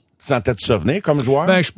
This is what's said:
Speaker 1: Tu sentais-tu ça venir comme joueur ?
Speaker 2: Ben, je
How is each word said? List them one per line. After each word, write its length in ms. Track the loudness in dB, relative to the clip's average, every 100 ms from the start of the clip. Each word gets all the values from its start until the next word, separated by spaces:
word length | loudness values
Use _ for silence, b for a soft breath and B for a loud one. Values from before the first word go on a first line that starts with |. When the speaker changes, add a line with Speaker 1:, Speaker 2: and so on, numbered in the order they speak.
| _ _
Speaker 1:
Tu 60 | -4
sentais-tu 400 | -2 -2 -2 0
ça 100 | 0
venir 260 | 0 -2
comme 220 | 0 0
joueur ? 240 | 2 2 2
Speaker 2:
Ben, 140 | 2
je 100 | 0